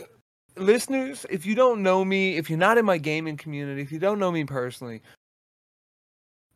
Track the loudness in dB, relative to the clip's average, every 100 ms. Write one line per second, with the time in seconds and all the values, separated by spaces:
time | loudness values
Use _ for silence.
0 | -20 _ _ _ _ -2 4 4 2 -4
1 | -4 -8 -8 -6 -2 4 4 4 2 4
2 | 2 2 2 0 -2 2 4 4 4 0
3 | 0 -4 -4 -8 -10 -8 -8 -8 -8 -2
4 | -2 0 0 0 -4 -4 -6 -8 -14 -14
5 | -18 _ _ _ _ _ _ _ _ _
6 | _ _ _ _ _